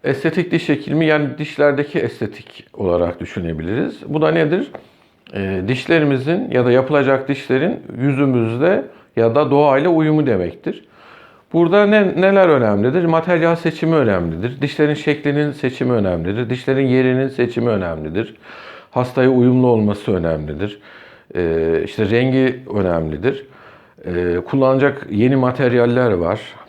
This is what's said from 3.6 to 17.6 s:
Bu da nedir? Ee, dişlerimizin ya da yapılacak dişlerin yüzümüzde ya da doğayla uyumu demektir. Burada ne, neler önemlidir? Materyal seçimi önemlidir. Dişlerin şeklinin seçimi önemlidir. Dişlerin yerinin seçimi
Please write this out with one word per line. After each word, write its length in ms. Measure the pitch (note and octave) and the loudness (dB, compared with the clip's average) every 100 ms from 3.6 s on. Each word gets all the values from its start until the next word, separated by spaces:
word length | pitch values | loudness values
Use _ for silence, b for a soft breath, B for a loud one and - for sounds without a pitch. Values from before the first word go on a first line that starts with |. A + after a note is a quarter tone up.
| E2 A#2 - - - | -4 -4 -4 -8 -6
Bu 140 | D3 | -2
da 100 | D#3 | 0
nedir? 400 | E3 D3+ F3 C#4 - B B B B - | 2 0 0 -4 -12 B B B B -14
Ee, 280 | G2+ G2 F#2+ F#2+ | -8 -4 -4 -4
dişlerimizin 840 | B2+ - E3 D3+ C3+ C3 F3 B3+ | -4 0 2 2 0 -2 -4 -2
ya 140 | B2+ B2 | 0 4
da 60 | |
yapılacak 560 | B2 C3 D3 C3+ C3+ C3+ | 2 2 0 2 0 0
dişlerin 520 | C#3 - C3 E3 - - A#2+ | -6 -2 0 0 -4 -10 -4
yüzümüzde 840 | C3+ C3+ C#3+ B2 A2+ A#2 D#3+ G#3+ - B B - | -2 2 2 2 0 0 2 0 -2 B B 0
ya 200 | A2+ B2 | 2 2
da 160 | D3 | 2
doğayla 380 | C#3+ D3 C3+ D#3+ | 4 4 4 2
uyumu 360 | E3 D#3 D3+ C#3+ | 2 2 2 2
demektir. 600 | G2+ F2 - - - _ B B B B B B | 0 -2 -6 -10 -10 _ B B B B B B
Burada 320 | E3 E3+ G3 G#3 | 0 2 4 4
ne, 360 | G#3+ G3 - | 4 2 2
neler 260 | F#3+ G3 F#3 | 2 4 4
önemlidir? 580 | C#3+ A2+ G2+ A#2 D#3+ E3+ | 4 4 2 0 0 2
Materyal 500 | E3 E3 F3 E3 E3+ | 0 2 0 2 0
seçimi 400 | E3+ D#3+ D#3+ D#3+ | -2 -2 0 2
önemlidir. 680 | A#2+ F#2+ E2+ D#2+ A2 C#3 | 2 0 -2 -4 -6 -4
Dişlerin 320 | C3 - D3+ | -6 0 0
şeklinin 580 | D3+ D3+ C#3+ C#3+ C#3+ D3 | 0 -2 -2 -2 -2 -2
seçimi 400 | C#3 C3 B2+ B2 | -2 -6 -2 0
önemlidir. 580 | A#2+ G2 F2 E2 G#2 A#2 | 0 0 -2 -2 -4 -4
Dişlerin 380 | B2+ C3 C3 C3+ | -4 -2 0 2
yerinin 400 | B2+ B2+ B2+ C3+ | 2 2 2 -2
seçimi 420 | C3 A#2+ - | -2 -2 0